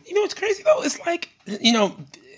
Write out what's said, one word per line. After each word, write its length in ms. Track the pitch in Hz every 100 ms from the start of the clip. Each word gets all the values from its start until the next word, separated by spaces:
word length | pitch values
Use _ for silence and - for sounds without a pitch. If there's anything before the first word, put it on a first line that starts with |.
| -
you 60 | 392
know 60 |
what's 120 | 403
crazy, 300 | - 415 403
though? 180 | 622 605
It's 180 | 285 - -
like, 240 | 339 - _ -
you 260 | 214 226
know, 220 | 233 202 - 135 - -